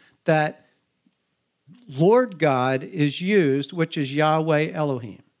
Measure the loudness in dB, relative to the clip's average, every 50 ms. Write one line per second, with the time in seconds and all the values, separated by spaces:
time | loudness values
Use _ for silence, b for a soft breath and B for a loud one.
0 | b b b b _ 0 2 2 2 -2 -4 -10 _ _ _ _ _ _ _ _
1 | _ _ _ _ _ _ _ _ _ _ _ _ _ _ -20 _ _ -12 -2 2
2 | 4 4 4 4 2 0 -2 -2 0 0 2 2 0 0 -2 -2 -4 -6 -2 -2
3 | -2 -2 -2 -4 -2 0 2 2 4 2 0 0 -4 -6 -4 -4 -4 -4 -4 -6
4 | -6 -4 -2 0 2 2 2 0 0 0 0 0 0 -2 -4 -4 -4 -4 -4 -6
5 | -8 -12 -16 -18 _ _ _ _